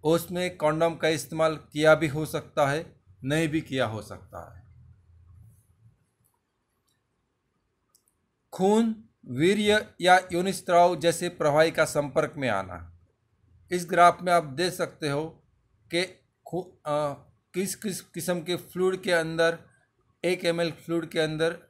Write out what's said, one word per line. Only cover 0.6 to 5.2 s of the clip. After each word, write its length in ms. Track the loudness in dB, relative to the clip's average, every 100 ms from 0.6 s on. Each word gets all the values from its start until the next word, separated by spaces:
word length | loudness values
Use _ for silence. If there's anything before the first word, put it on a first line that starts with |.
| -2 0 0 0
का 120 | -2
इस्तेमाल 480 | -2 -6 -2 -2 -2
किया 380 | -10 2 6
भी 120 | 6 4
हो 200 | -2 -6
सकता 400 | -8 -6 0 0
है, 300 | 0 -6 -18 _ -12
नहीं 240 | -2 0 0
भी 120 | -2
किया 260 | -4 -2 -2
हो 160 | -4
सकता 540 | -10 -16 -16 -16 -16 -20
है। 100 | -20 -20 -20 -20 _ -20